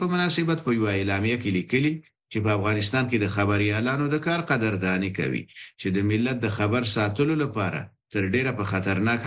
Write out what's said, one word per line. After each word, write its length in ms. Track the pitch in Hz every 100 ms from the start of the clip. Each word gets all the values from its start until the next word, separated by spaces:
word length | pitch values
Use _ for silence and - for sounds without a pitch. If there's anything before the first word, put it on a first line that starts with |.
په 60 | 180
مناسبت 460 | 180 175 170 165 160 127
په 60 | 117
یوه 140 | 107
اعلامیه 440 | 98 98 98 107 120
کې 100 | 135 92
لیکلي 360 | 82 127 151 160 - _ -
چې 60 | 110 104
په 60 | 104
افغانستان 460 | 104 104 104 131 123
کې 80 | 117
د 60 | 101 104
خبریالانو 680 | 101 101 104 107 120 139 147
د 60 | 151 165
کار 160 | 170 160
قدرداني 640 | 131 110 98 92 92 95 92
کوي، 240 | 67 65 - - - -
چې 80 | 98 95
د 20 | 101
ملت 280 | 107 123 123
د 60 | 113 104
خبر 260 | 104 123 123
ساتلو 420 | 113 104 101 147 156
لپاره 380 | 139 107 95 80 - _ _
تر 100 | 104 95
ډیره 180 | 120 127 107
په 40 | 95
خطرناک 480 | 98 95 95 107 117